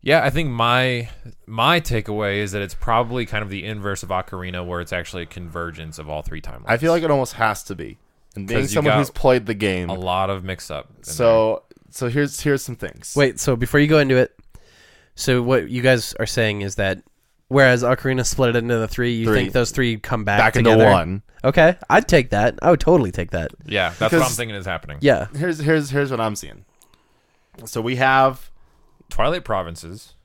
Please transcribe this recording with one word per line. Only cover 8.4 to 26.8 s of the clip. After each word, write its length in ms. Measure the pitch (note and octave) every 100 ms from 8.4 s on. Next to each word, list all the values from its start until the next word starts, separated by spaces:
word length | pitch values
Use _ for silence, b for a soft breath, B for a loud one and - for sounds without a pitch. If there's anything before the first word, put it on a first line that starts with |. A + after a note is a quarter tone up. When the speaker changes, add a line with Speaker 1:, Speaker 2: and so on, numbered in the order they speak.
| F#2+
Speaker 2:
being 140 | -
Speaker 1:
'Cause 100 | F#2
you 40 | G#2+
Speaker 2:
someone 180 | D3
Speaker 1:
got 60 | C3+
Speaker 2:
who's 100 | C3+
played 360 | - C3+ B2+ G#2
the 60 |
game. 360 | G#2 G#2 F#2 F2
Speaker 1:
a 40 |
lot 360 | F#2+ F#2 F#2 F#2+
of 160 | F#2+ F#2
mix-up 420 | F#2 - D2 - -
in 60 |
Speaker 2:
So, 600 | - D#3 A#2 A2+ A2 A2 _ _ _
so 180 | - B2
here's, 320 | C3 C#3+ -
here's 220 | D3 C#3
some 140 | - A#2+
things. 360 | F2+ - - C#3+
Speaker 3:
Wait, 220 | C#3 -
so 180 | - A#2+
before 240 | A#2+ D3
you 60 | D3
go 120 | D#3
into 160 | C3+ B2+
it, 180 | B2 _ - b b b b b b -
so 260 | - B2
what 280 | A#2+ C3 E2
you 120 | B2
guys 320 | B2+ B2 - -
are 60 | A2
saying 360 | - A2 G#2
is 140 | G2 F#2
that 260 | G2 F#2+ _ _ _ _ _
whereas 360 | C3+ C3 B2
Ocarina 420 | A#2+ B2+ C3 C3 A#2+
split 240 | - B2+ A#2
it 0 |
into 180 | A#2 A#2
the 100 | A2
three, 260 | - A#2+
you 120 | A#2 A2+
Speaker 2:
Three. 100 | G#2
Speaker 3:
think 120 | -
those 180 | B2+ A#2
three 260 | - B2 A2
come 260 | - A#2+
back 160 | G#2 G#2
Speaker 2:
Back 140 | A2+
Speaker 3:
together? 300 | A#2+ A2+ A2+
Speaker 2:
into 80 | G#2+
one. 280 | F#2+ E2 G2 - b B2+
Speaker 3:
Okay, 320 | C#3 D#3+ F3 -
I'd 180 | C4+ -
take 240 | D#3+ B2+
that. 240 | G#2 A2+ -
I 80 | -
would 80 | D3+
totally 320 | - E3+ G#2+
take 200 | F2 F2
that. 200 | F2 D#2+ - -
Speaker 1:
Yeah, 240 | G2+ F2
that's 120 | E2+
what 100 | A2
Speaker 2:
Because 200 | E3 C3
Speaker 1:
I'm 40 | A#2
thinking 200 | A#2 G2+
is 100 | F#2
happening. 320 | E2 - D2
Speaker 3:
Yeah. 280 | C#3+ A2 G2 C#3
Speaker 2:
Here's, 240 | F3 D#3
here's, 320 | D3 D#3+ D3
here's 180 | C#3 C#3
what 80 | B2+
I'm 160 | A2 G#2
seeing. 300 | E2 A1 - _